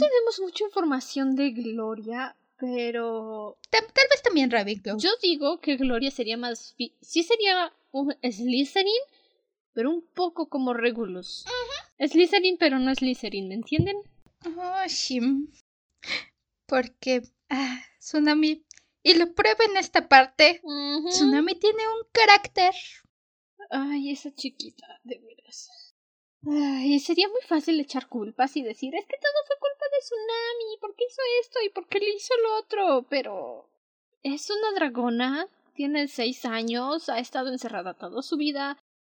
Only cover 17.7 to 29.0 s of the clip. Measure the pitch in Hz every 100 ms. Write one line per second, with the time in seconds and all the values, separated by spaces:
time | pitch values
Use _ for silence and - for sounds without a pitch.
17.7 | 254 - _ - 311 302 302 311 311 -
18.7 | - _ _ - 339 339 339 415 427 440
19.7 | 381 - 339 - 269 262 - 311 339 302
20.7 | 285 285 294 320 370 285 277 330 370 415
21.7 | 440 440 453 453 466 427 403 403 - 359
22.7 | 370 - - _ _ _ _ _ - 403
23.7 | 269 277 294 277 285 294 - 269 - 226
24.7 | - - - 240 247 - - _ - -
25.7 | - - _ _ _ _ _ 294 294 285
26.7 | 269 262 285 - 339 392 466 - 320 302
27.7 | 320 277 269 - 240 208 - 262 302 240
28.7 | - 262 320